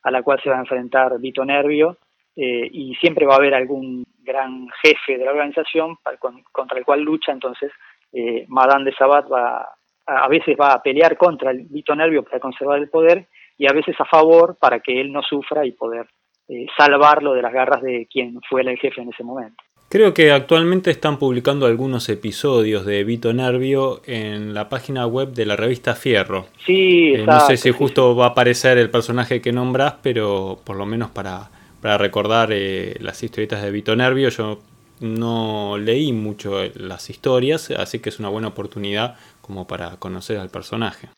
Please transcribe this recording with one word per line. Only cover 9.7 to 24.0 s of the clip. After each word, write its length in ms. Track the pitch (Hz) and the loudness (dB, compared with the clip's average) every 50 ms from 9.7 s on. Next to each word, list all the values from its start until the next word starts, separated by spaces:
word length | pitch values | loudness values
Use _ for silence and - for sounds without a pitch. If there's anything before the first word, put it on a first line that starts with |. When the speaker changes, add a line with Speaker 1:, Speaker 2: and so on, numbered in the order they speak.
| - _ _ _ _ _ _ | -18 _ _ _ _ _ _
Speaker 1:
a, 180 | - 143 131 139 | -4 0 0 2
a 40 | 131 | 2
veces 280 | 147 165 - - 143 - | 2 0 2 0 0 2
va 120 | 143 143 | 4 4
a 100 | 135 120 | 4 2
pelear 340 | - 143 131 147 165 165 156 | 2 -2 2 4 4 4 6
contra 340 | - 175 175 160 139 143 135 | 4 2 2 2 0 -4 -4
el 140 | 131 127 120 - | -4 -4 -8 -12
Vito 260 | 139 151 151 - 151 | -14 -12 -4 -4 0
Nervio 280 | 147 160 165 160 143 | 0 2 2 2 0
para 160 | 123 - - 127 | -2 -2 -8 -8
conservar 380 | 131 131 127 - 139 139 143 143 | -6 -8 -10 -6 -4 -2 -2 -2
el 100 | 147 147 | -2 -2
poder 380 | - 160 160 165 175 185 175 _ _ _ _ _ _ _ | 0 4 6 6 4 4 0 _ _ _ _ _ _ _
y 80 | 143 | 0
a 60 | 139 | 2
veces 220 | 139 156 147 - 160 - | 2 2 0 -2 -4 -4
a 40 | 156 | -2
favor 520 | - - 160 156 160 165 165 170 175 180 _ | 4 6 6 8 8 8 8 8 6 2 _
para 200 | - 131 123 113 | 2 2 2 2
que 200 | _ - 123 127 | _ -4 -2 -2
él 120 | 131 139 | -4 -4
no 100 | 139 143 | -6 -6
sufra 440 | 135 - 151 143 139 - 151 151 147 | -6 -4 -6 -6 -6 -4 -4 -2 -2
y 60 | 127 | -4
poder, 340 | 117 _ - 117 117 117 117 _ _ _ _ _ _ _ _ _ | -4 _ -8 -8 -6 -8 -10 _ _ _ _ _ _ _ _ _
eh, 180 | 131 120 123 147 - | -12 -12 -12 -8 2
salvarlo 580 | - 147 143 143 139 147 147 151 151 139 143 131 | 4 4 6 6 6 6 6 6 6 4 0 0
de 80 | 127 | 0
las 100 | 120 120 | 0 0
garras 300 | 120 131 127 127 127 120 | 0 0 2 2 0 0
de 260 | 127 131 123 120 113 _ | 0 -4 -4 -6 -6 _
quien 300 | - 135 123 120 120 123 - - | -6 -6 -6 -6 -10 -16 -10 -4
fuera 220 | 135 131 127 127 | -2 -2 0 -2
el 80 | 123 123 | -2 -4
jefe 240 | - 135 - 131 | -4 -6 -6 -6
en 80 | 120 120 | -14 -14
ese 120 | 113 - | -14 -14
momento. 400 | 120 120 127 135 117 110 _ - _ _ _ _ _ _ | -14 -12 -12 -12 -12 -14 _ -20 _ _ _ _ _ _
Speaker 2:
Creo 240 | - 202 220 202 - | 4 4 4 4 6
que 160 | - 160 151 | 6 6 6
actualmente 600 | 143 139 131 - 165 160 165 170 185 185 185 180 | 6 4 4 4 2 4 4 2 0 0 0 0
están 260 | 147 - - 156 147 131 | -2 0 -2 -4 -2 0
publicando 480 | 143 135 127 123 120 139 139 143 135 | -2 -2 -2 0 0 0 0 2 2
algunos 420 | 120 113 117 131 135 131 117 - - | 2 2 2 -2 -4 -4 -4 -4 -4
episodios 760 | 107 98 - 110 98 - - 147 131 120 110 107 107 101 92 | -6 -6 -6 -10 -8 -4 -2 0 2 2 2 2 0 -2 -2
de 160 | 101 104 101 101 | -2 -2 -2 -2
Vito 280 | 110 117 113 117 117 | -2 -4 -2 -2 -2
Nervio 680 | 113 123 131 127 123 127 127 135 139 135 135 131 123 - | -2 0 -2 -2 -2 -2 -2 0 0 0 0 -2 -4 -6